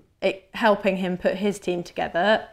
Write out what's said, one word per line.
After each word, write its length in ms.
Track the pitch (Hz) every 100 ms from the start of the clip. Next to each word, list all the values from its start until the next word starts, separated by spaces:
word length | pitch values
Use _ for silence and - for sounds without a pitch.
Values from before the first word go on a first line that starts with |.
| - _
it, 260 | 190 - -
helping 440 | - 233 202 208 190
him 200 | 185 180
put 180 | 190 185
his 240 | 208 190
team 240 | - 175
together, 640 | 175 - 160 165 196 214 -